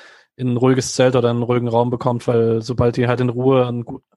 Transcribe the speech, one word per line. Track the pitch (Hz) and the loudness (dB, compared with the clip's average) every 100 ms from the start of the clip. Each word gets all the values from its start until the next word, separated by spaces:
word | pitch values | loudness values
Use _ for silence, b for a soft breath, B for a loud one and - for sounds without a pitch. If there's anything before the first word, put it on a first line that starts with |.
| B B B - | B B B -8
in | 127 | -4
ein | 120 | 2
ruhiges | 127 131 - | 2 2 0
Zelt | - 131 127 | 2 2 2
oder | 120 | 0
in | 120 | 0
einen | |
ruhigen | 120 123 120 | -2 -2 0
Raum | 113 120 | 0 0
bekommt, | 120 131 120 131 | -2 -2 -4 0
weil | 117 113 113 | 0 2 -2
sobald | 113 117 120 120 | -4 -2 0 0
die | 123 | 0
halt | 120 | 0
in | 127 | -2
Ruhe | 120 127 131 123 | 0 2 2 2
einen | 120 | -4
gu-, | 113 - _ | -10 -14 _